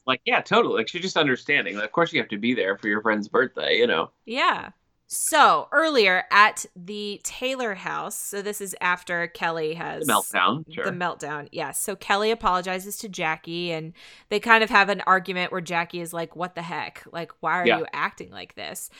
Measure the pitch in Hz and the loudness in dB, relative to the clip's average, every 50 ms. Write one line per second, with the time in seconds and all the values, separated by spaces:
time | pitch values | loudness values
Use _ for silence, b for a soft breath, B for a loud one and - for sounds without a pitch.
0 | _ - 127 123 - - 254 190 - - - 226 226 143 104 104 110 - - 175 | _ -4 -4 -2 -2 0 0 0 0 2 2 2 4 2 2 0 -2 -2 -4 -6
1 | 165 190 - 185 156 143 127 123 - - 147 143 110 85 95 101 104 110 - - | -6 -2 0 2 2 2 2 0 0 0 0 0 0 -2 -6 -6 -6 -4 0 0
2 | 170 165 - 143 113 - 110 104 104 117 127 110 95 95 98 98 - 110 104 107 | 0 0 0 -2 -4 -4 -4 -4 0 0 0 2 0 0 -2 -2 -2 -2 -2 0
3 | 107 113 107 107 104 107 - 117 131 127 - - 76 71 - 104 120 120 95 82 | 0 0 0 0 -2 0 0 0 0 0 -2 -4 -2 0 2 2 2 2 2 2
4 | - - _ _ _ - 226 262 320 359 262 - - - - _ _ _ _ _ | 0 -2 _ _ _ -8 -4 0 0 0 0 0 -4 -12 -18 _ _ _ _ _
5 | _ - - - - - - 302 269 214 175 151 139 - - 285 320 320 302 262 | _ -10 -8 -6 -4 0 4 6 6 6 6 4 2 0 2 2 2 4 4 4
6 | 214 190 185 185 - - - 202 208 214 - - - - _ 180 175 175 208 208 | 6 6 4 2 2 4 6 8 8 6 6 0 -10 -12 _ -18 -14 -12 -10 -8
7 | 208 208 202 - - - - - 254 254 262 254 254 226 196 180 180 175 156 151 | -8 -8 -8 -10 -10 -12 -8 -6 -4 -4 -2 -2 -4 -4 -6 -6 -6 -6 -6 -6
8 | 156 175 214 - - - - 202 196 208 208 - 202 190 175 - - 180 180 180 | -6 -8 -8 -10 -10 -8 -8 -6 -6 -6 -6 -6 -8 -10 -8 -4 -2 0 0 -2
9 | - - 180 175 170 170 - - 185 170 165 165 160 156 160 170 - 151 156 156 | -2 -4 -4 -4 -4 -4 -6 -4 -4 -4 -2 -2 -4 -4 -4 -6 -8 -8 -6 -4
10 | 156 156 - 104 - - - 98 90 92 113 156 160 - 160 170 - 196 185 180 | 0 2 2 2 2 0 0 2 4 4 2 0 -4 -8 -8 -6 -4 -4 -4 -4
11 | 180 175 - - 160 143 151 147 143 - - - 156 135 135 - - - 196 185 | -4 -4 -4 -6 -8 -8 -8 -8 -10 -10 -10 -8 -8 -6 -6 -6 -6 -6 -6 -6
12 | - - 208 202 208 214 226 226 - 208 180 180 175 190 185 185 185 202 202 - | -2 0 0 2 2 0 0 0 0 0 0 0 0 -2 -6 -6 -6 -10 -12 -10
13 | - 214 180 - 175 156 156 160 - - 165 170 175 175 165 160 156 160 170 B | -10 -10 -8 -4 -4 -4 -4 -4 -6 -8 -6 -6 -4 -4 -4 -6 -8 -10 -14 B
14 | B B B B B B 208 208 208 233 226 226 220 214 247 208 196 190 202 185 | B B B B B B -4 0 6 6 8 8 8 8 6 6 6 6 2 0
15 | - - 185 190 175 196 190 180 180 170 - 185 175 160 180 165 175 170 - 175 | 2 4 4 4 2 0 -4 -4 -2 -2 -4 -6 -6 -2 -2 -2 -2 -2 -4 -8
16 | 170 165 175 170 165 165 - 156 175 180 175 170 170 165 175 151 113 85 - - | -8 -6 -6 -6 -6 -6 -6 -8 -8 -8 -8 -8 -10 -8 -8 -8 -8 -8 -12 -16
17 | - - - 170 190 - - _ - 165 156 180 175 - - - 165 - - 151 | -18 -14 -10 -10 -10 -10 -10 _ -2 0 0 2 2 4 2 2 0 -2 -6 -4
18 | 151 202 - - - - - 196 180 - - - 95 76 - - - - B B | -4 -4 -6 -8 -16 -16 -14 -16 -16 -16 -14 -14 -12 -12 -12 -12 -14 -14 B B